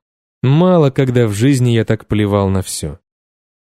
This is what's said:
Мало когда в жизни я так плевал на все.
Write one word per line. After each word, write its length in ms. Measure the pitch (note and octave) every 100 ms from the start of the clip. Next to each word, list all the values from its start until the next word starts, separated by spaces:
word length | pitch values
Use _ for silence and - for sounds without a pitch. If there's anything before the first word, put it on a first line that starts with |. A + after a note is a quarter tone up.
| _ _ _ -
Мало 460 | B2+ D3 F#3 F3 C#3
когда 360 | C#3 C3 B2 A2+
в 60 |
жизни 380 | G2+ C3 C3+ B2
я 140 | A#2 G#2+
так 220 | A2 -
плевал 420 | G#2+ G#2 G2+ G2
на 120 | F#2+
все. 380 | - - D2+ C#2 _ _ _ _ _ _ _